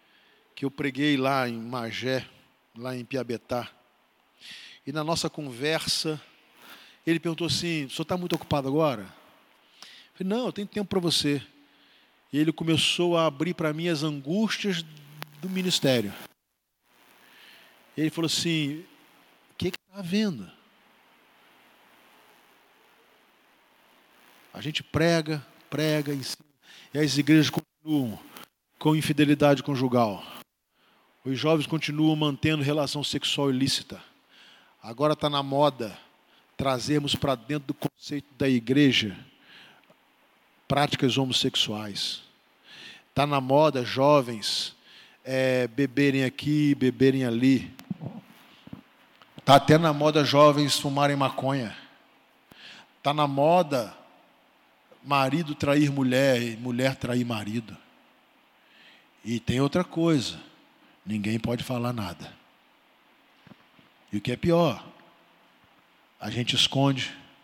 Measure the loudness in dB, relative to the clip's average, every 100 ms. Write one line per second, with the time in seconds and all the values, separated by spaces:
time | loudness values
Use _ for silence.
0 | _ _ _ _ _ -8 -8 -4 -6 -2
1 | 0 2 2 0 -2 -4 -8 -8 -8 -6
2 | -4 -4 -6 -18 _ _ _ -14 -12 -10
3 | -8 -8 -6 -8 -6 -8 -8 -16 _ _
4 | _ _ _ _ -20 -20 -20 -16 -10 -6
5 | -4 -2 -4 -8 -12 -6 -2 -2 -2 -4
6 | -4 -8 -12 _ _ _ -20 -20 -20 _
7 | -2 -2 -2 -4 -4 -2 -2 -4 -6 -8
8 | -6 -4 -4 -8 -4 -4 0 2 2 0
9 | -10 -18 -20 _ _ _ _ _ -20 -20
10 | -20 -8 -4 -2 -4 -6 -8 -6 -2 -2
11 | 0 0 0 -2 -6 _ _ _ _ _
12 | _ _ _ 0 0 0 0 2 0 0
13 | 2 2 2 0 -4 -2 -4 -2 -2 -2
14 | -2 -6 -4 0 0 -2 -2 -4 -8 -18
15 | -20 -18 -18 -12 -6 -2 0 2 4 4
16 | 0 -8 -18 _ _ _ _ _ _ _
17 | _ _ _ -20 -20 -20 -20 _ _ -4
18 | -4 -2 -2 -2 0 0 -2 -6 -12 _
19 | _ _ _ _ _ -8 -6 -6 _ -12
20 | -4 -2 -2 -4 -12 -20 _ _ _ _
21 | _ _ _ _ _ _ _ _ _ _
22 | _ _ _ _ _ _ _ _ _ _
23 | _ _ _ _ _ _ _ _ _ _
24 | _ _ _ _ _ -10 -8 -8 -4 0
25 | 2 2 0 -6 -10 -20 _ -4 0 0
26 | -2 -6 -8 -12 _ _ -20 -20 -8 -2
27 | 0 2 6 6 6 -2 -8 _ -4 -2
28 | -2 -6 -16 -20 -20 _ _ _ 0 2
29 | 2 2 4 6 6 4 0 -2 0 2
30 | 2 -2 -12 -18 -20 _ _ _ _ _
31 | _ _ -8 -2 2 0 0 -4 -4 2
32 | 2 2 0 0 0 0 0 0 -2 -4
33 | -6 -4 -4 -2 0 0 0 -2 -6 -16
34 | -18 _ _ -20 -20 -20 _ _ -16 -2
35 | 0 0 -2 -4 -2 0 0 0 -8 -10
36 | -20 _ _ _ _ -4 -2 -2 0 0
37 | 0 -2 -2 -2 -4 -6 -6 -6 -8 -8
38 | -10 -10 -10 -2 2 2 2 4 6 4
39 | -2 -8 -18 _ -20 -20 -20 -20 _ _
40 | _ _ _ _ _ _ -2 0 0 2
41 | 0 0 0 0 0 0 -2 -4 -8 -8
42 | -8 -10 -16 _ _ _ -20 -20 -20 -20
43 | _ -2 0 0 2 4 4 2 -4 2
44 | 4 4 2 -6 -6 -6 -6 -12 -20 -20
45 | -20 _ -6 -2 0 0 0 -2 0 2
46 | 2 4 0 -2 -2 2 2 4 2 4
47 | 4 4 0 2 4 4 0 -14 -14 -12
48 | -12 -14 -20 -20 -20 -20 -20 -20 _ _
49 | _ _ -20 -4 6 8 8 6 4 2
50 | 2 2 4 8 8 6 0 0 -2 0
51 | 2 2 -2 -2 -4 -4 -6 -12 -20 _
52 | _ _ _ _ _ -20 -20 -20 -20 _
53 | -2 0 0 2 4 4 2 -2 -4 -12
54 | -20 _ _ _ _ _ _ _ _ -20
55 | 0 2 2 0 -4 -4 2 4 2 2
56 | 2 4 4 2 0 -6 -6 0 0 -2
57 | -4 -4 -4 -6 -6 -8 -8 -18 -20 _
58 | _ _ _ _ _ _ _ _ -20 -20
59 | _ _ -6 -4 -2 0 0 0 -4 0
60 | 2 2 0 -10 -18 _ _ _ _ _
61 | -8 -4 -2 -2 -2 -4 -4 -4 -4 -4
62 | -8 -10 -16 -20 _ _ _ _ _ _
63 | _ _ _ _ -20 -20 _ _ _ _
64 | _ -6 -4 -2 2 4 2 0 -10 -20
65 | -20 _ _ _ _ _ _ _ _ _
66 | _ _ -8 -4 -2 0 0 2 2 0
67 | -6 -12 -20 _